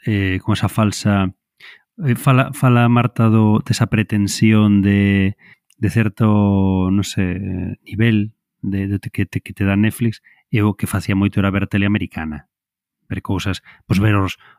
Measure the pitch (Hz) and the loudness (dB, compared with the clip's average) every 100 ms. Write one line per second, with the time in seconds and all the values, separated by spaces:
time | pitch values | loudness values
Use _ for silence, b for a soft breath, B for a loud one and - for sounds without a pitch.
0 | - 101 95 95 - 107 107 - 107 - | -4 -2 0 -2 -2 -2 -2 0 0 0
1 | 107 101 92 - _ _ B B B - | 0 0 0 -6 _ _ B B B -8
2 | 151 120 - 127 135 135 131 120 117 120 | -4 0 2 2 0 0 2 4 4 2
3 | 117 - 113 110 107 107 - - 113 107 | 0 0 2 4 4 2 0 -2 0 0
4 | 104 107 101 - 110 110 107 101 98 101 | -2 -2 -2 0 2 4 4 4 2 2
5 | 101 98 98 - b b _ _ 101 110 | 2 2 0 -4 b b _ _ -2 0
6 | 107 - 110 104 101 98 95 92 92 98 | -2 0 2 2 2 2 2 0 0 0
7 | 98 - 92 92 98 92 90 - - 104 | -2 -4 -4 -4 -8 -8 -8 -10 -12 -2
8 | 117 107 104 - _ _ 101 98 98 101 | 0 0 -2 -8 _ _ -8 -6 -4 -6
9 | - - 95 - - - 98 98 107 - | -6 -6 -6 -6 -10 -4 -2 2 0 0
10 | 113 - b b b 117 104 98 - 110 | -4 -4 b b b 0 0 -2 -4 -6
11 | - 95 101 104 98 98 98 104 101 104 | -4 -2 0 0 0 -2 -2 -2 0 -2
12 | 80 - 80 73 - _ _ _ _ _ | -4 -8 -10 -12 -16 _ _ _ _ _
13 | _ 92 - 98 101 92 b b - 95 | _ -12 -6 -6 -4 -8 b b -2 0
14 | 104 104 95 - b | 2 2 0 -6 b